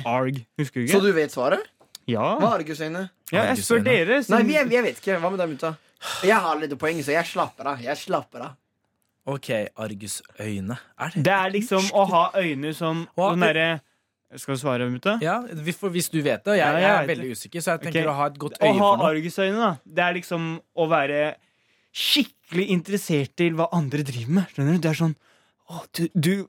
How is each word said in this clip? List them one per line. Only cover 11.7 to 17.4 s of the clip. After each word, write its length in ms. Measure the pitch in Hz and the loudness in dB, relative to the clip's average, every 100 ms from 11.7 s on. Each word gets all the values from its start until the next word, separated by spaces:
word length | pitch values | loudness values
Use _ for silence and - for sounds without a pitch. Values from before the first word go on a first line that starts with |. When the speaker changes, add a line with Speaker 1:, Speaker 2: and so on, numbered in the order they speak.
| 190 | 0
Speaker 3:
norsk? 160 | 196 | 2
Speaker 1:
å 100 | 202 190 | 2 4
ha 140 | 170 - | 4 2
øyne 380 | 196 170 139 151 | 0 -2 -2 -6
som 300 | 151 165 165 170 | -4 -2 -2 -4
Speaker 3:
Hva 160 | - 196 | 0 0
Speaker 1:
sånn 140 | 175 165 | 4 4
Speaker 3:
er 80 | |
Speaker 1:
derre, 260 | 156 165 160 - _ _ _ _ | 4 0 -2 -8 _ _ _ _
Skal 240 | 131 - 131 | -14 -6 -4
du 40 | |
svare, 280 | 139 123 123 | 0 0 -2
mutta? 240 | 123 196 226 | -2 0 0
Speaker 3:
Ja, 180 | 165 220 | 0 -2
vi 320 | 247 165 156 | -4 -8 -8
får, 200 | 170 196 | -6 -4
hvis 140 | 175 - | -4 -2
du 80 | 160 | 0
vet 220 | 143 107 | 0 0
det. 140 | 202 202 | 2 2
Jeg, 20 | |
Speaker 1:
Ja, 140 | 147 | 4
jeg 100 | 160 | 4
Speaker 3:
jeg 80 | 196 | 4
er 160 | 190 147 | 4 2
Speaker 1:
vet 40 | |
Speaker 3:
veldig 160 | 160 131 | -2 -6
Speaker 1:
det. 80 | |
Speaker 3:
usikker, 220 | 214 | -8